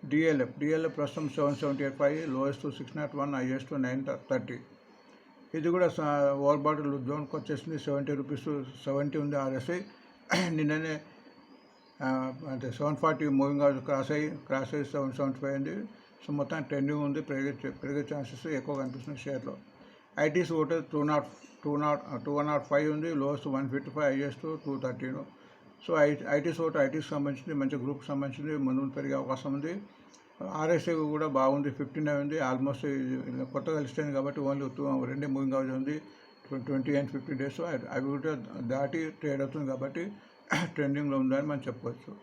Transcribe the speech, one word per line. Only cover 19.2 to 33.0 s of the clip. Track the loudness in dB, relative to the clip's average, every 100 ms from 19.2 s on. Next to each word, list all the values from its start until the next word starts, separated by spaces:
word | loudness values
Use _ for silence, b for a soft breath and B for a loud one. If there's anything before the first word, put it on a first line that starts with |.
షేర్లో. | -4 -4 -4 -10 -16 B B B B 0
ఐటీసీ | 2 4 2
ఒకటి | 2 2 0 0
టూ | 0
నాట్, | 2 2 0 -12 -20 -8
టూ | -2 0
నాట్, | 2 0 -2 -8 -2
టూ |
వన్ | 0 2
నాట్ | 0 4
ఫైవ్ | 4 4
ఉంది, | 0 0 0
లోయెస్ట్ | 0 0 0
వన్ | -2 0
ఫిఫ్టీ | -2 -4
ఫైవ్, | 0 2
హైయెస్ట్ | 2 -2 -4 -6 -6 -4
టూ | -2
థర్టీ. | -2 -4 -4 -6 -8 B B B B -16 0
So | 6
ఐ-, | 6 6 2
ఐటీసీ | 2 2 0
ఒకటి | 0 4
ఐటీసీ | 2 2 -4
సంబంధించింది, | -2 -2 -2 -4 0
మంచి | 0 0
గ్రూప్ | -2 -4 -4
సంబంధించింది, | -2 -2 -4 -4 0
ముందు | 2 2
ముందు | 0
పెరిగే | -2 -2
అవకాశం | -2 -2 -4 -2
ఉంది. | -2 -2 -6 -8 B B B B -10 -6
ఆర్ఎస్ఐ | -2 4 4 4
కూడా | 0 2 0 2
బాగుంది, | 4 6 6 2
ఫిఫ్టీ | -2 -4 0
నైన్ | 0 2
ఉంది, | 0 0
almost | 2 2 0 0 0
ఇది | 0